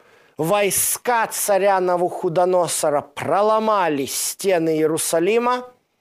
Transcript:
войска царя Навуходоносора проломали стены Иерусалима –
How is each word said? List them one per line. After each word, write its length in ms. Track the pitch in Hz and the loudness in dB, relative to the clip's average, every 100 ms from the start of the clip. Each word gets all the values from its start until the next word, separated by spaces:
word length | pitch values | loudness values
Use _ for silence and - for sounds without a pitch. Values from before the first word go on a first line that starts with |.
| _ _ _ - | _ _ _ -6
войска 920 | 160 208 202 - - - - 240 214 | -2 0 0 0 -2 -4 -2 0 -2
царя 520 | - - 196 202 190 | -4 0 2 4 2
Навуходоносора 1200 | 180 175 180 - 185 165 180 180 160 - 156 143 | 2 0 0 -2 -2 0 2 2 0 0 0 0
проломали 1040 | - - 139 180 214 220 220 208 170 143 | -4 -8 -2 0 2 2 2 0 0 -2
стены 720 | 131 - - - 196 175 165 156 | -4 -6 -6 -4 0 0 2 0
Иерусалима – 920 | 156 156 - 165 180 233 240 247 247 - _ _ | 0 0 0 0 2 2 0 -2 -6 -20 _ _